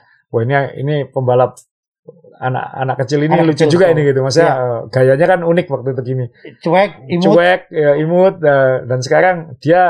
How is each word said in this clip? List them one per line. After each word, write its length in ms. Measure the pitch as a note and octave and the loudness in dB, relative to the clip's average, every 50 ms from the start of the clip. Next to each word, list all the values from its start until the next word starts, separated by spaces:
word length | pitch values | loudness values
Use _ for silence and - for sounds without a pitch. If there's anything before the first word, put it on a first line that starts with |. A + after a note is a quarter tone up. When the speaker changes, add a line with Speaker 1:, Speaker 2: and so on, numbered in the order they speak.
| _ _ _ _ _ _ | _ _ _ _ _ _
Speaker 1:
Wah, 120 | - A2+ | -6 -4
ini, 140 | A2+ B2 C#3+ C#3 C3+ - - | -2 -2 -2 -2 -2 -4 -6
ini 200 | - C3 D3 D3+ C#3+ C3 | -8 -6 -4 -4 -4 -6
pembalap 560 | - - C3+ B2+ B2 B2 B2+ B2+ B2 - - - _ _ _ _ _ _ _ _ - - _ _ _ - | -6 -6 -4 -2 0 2 2 2 0 -2 -8 -20 _ _ _ _ _ _ _ _ -20 -20 _ _ _ -14
anak, 280 | - B2 B2+ B2+ B2+ C3 - - | -10 -8 -6 -6 -6 -8 -10 -10
anak 220 | - C3 C3 B2+ C3+ | -8 -6 -6 -4 -6
kecil 200 | C3 A2+ D3 D3 | -4 -2 -2 -2
ini 100 | D3 D#3 | 0 0
Speaker 2:
Anak 160 | E3 E3+ E3 D#3+ | 2 2 2 0
Speaker 1:
lucu 80 | D3+ - | 0 0
Speaker 2:
kecil, 140 | D#3+ D3 | 0 2
Speaker 1:
juga 140 | D#3+ F3 F#3+ | 2 2 2
Speaker 2:
betul. 100 | F3 D#3+ | 2 2
Speaker 1:
ini 60 | D#3 D3 | 2 2
gitu, 140 | C#3+ C3 C3 | 0 0 0
maksudnya, 240 | C3 C3+ B2+ D#3+ E3 | -2 0 2 2 2
Speaker 2:
Iya. 140 | D3 C#3 C3 | 2 0 -2
Speaker 1:
eh, 200 | B2+ B2 A#2 A2+ A#2 A2+ | -2 -4 -4 -6 -6 -4
gayanya 380 | - C3 C3 C3 C3+ C3+ F3 | 0 2 2 4 4 2 2
kan 140 | E3+ F#3 F3 | 2 2 0
unik 240 | E3+ E3+ E3+ F3+ E3+ - | 0 0 0 -2 -2 -4
waktu 200 | C3+ A#2+ A#2 C3+ | -6 -6 -6 -6
itu 120 | C3 C3 A2+ | -6 -6 -6
Kimi. 220 | B2 C3 B2+ B2 A#2 _ _ - D#3 B2+ _ | -6 -6 -6 -6 -8 _ _ -20 -20 -16 _
Speaker 2:
Cuek, 300 | - E3+ E3 F#3 G#3 F3+ - - C3 C3 | -4 0 2 2 0 0 -4 -10 -10 -6
imut. 160 | F3+ E3+ F#3 | -2 0 2
Speaker 1:
Cuek, 340 | G3 G#3 F3 F3 F3+ F#3 F3+ - - | 4 4 4 4 2 0 -2 -4 -6
ya, 180 | - D#3 D3 D3 C#3+ | -4 0 2 2 2
imut, 380 | D3+ D#3 D#3+ F3 F3+ F#3 F#3+ F#3+ F3+ | 0 0 0 2 2 2 2 0 0
eh, 360 | D#3 D3 C#3+ C3+ C3+ C3 B2+ B2 - | 0 2 2 4 2 2 0 -2 -4
dan 140 | A#2+ B2+ B2+ | -4 -6 -4
sekarang 340 | B2 C3 D3+ D#3 F3 F#3 F3+ E3 D#3 D#3+ B2 | -2 0 0 2 2 2 0 -2 -6 -14 -14
dia 240 | - - D3 E3+ F3+ F3+ | -6 0 2 2 4 2